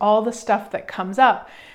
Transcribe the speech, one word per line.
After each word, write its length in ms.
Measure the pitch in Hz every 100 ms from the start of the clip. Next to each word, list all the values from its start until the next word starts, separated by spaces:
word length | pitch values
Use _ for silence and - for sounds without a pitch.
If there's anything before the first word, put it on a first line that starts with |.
all 200 | 208 214
the 120 | 226
stuff 380 | 233 - 208 -
that 180 | - -
comes 280 | - 185 196
up. 320 | 262 202 - - -